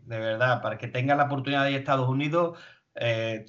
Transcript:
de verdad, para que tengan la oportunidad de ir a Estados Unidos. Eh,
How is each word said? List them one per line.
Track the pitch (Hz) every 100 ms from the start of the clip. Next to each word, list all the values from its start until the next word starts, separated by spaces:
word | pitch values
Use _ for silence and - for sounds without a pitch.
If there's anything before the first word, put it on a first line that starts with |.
de | - 113
verdad, | 110 110 127 117
para | 107 107
que | 123
tengan | 127 131 143
la |
oportunidad | 135 135 131 143
de | 139
ir | 139
a |
Estados | 143 135 127
Unidos. | 131 147 170 170 170 - - _
Eh, | - 117 113 113 113